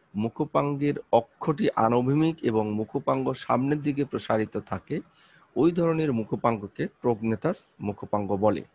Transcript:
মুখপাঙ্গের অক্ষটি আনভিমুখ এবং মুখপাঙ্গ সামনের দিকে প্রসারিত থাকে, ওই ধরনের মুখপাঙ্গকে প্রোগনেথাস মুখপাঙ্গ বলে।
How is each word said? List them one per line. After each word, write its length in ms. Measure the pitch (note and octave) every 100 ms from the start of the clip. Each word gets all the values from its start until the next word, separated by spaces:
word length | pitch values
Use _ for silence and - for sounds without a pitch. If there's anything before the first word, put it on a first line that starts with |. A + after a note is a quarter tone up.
| _
মুখপাঙ্গের 800 | G2+ A2+ - D3 D3 C#3+ C#3+ C#3+ C#3+ -
অক্ষটি 580 | A#2 - - - C#3+ G#3+ -
আনভিমুখ 600 | A2+ A#2+ B2 D3 D#3+ D#3+
এবং 300 | A#2+ A2 G#2+
মুখপাঙ্গ 600 | G#2+ A2 C#3+ - C3+ C3
সামনের 500 | B2+ - A#2+ C#3 D3+
দিকে 220 | C#3+ C#3
প্রসারিত 520 | C3+ A2+ - A2+ G#2+ G#2+
থাকে, 440 | - G2 - D3 - _ _ _ _ A#2
ওই 160 | D#3+
ধরনের 400 | E3+ E3 D#3+ D#3
মুখপাঙ্গকে 760 | A#2 G#2 A2+ A#2+ A2 G2 - E3 -
প্রোগনেথাস 760 | B2 G#2+ A2+ G#2+ D#3+ - - -
মুখপাঙ্গ 560 | G#2 G2+ - G#2 G2 G2+
বলে। 280 | G#2 F#2 -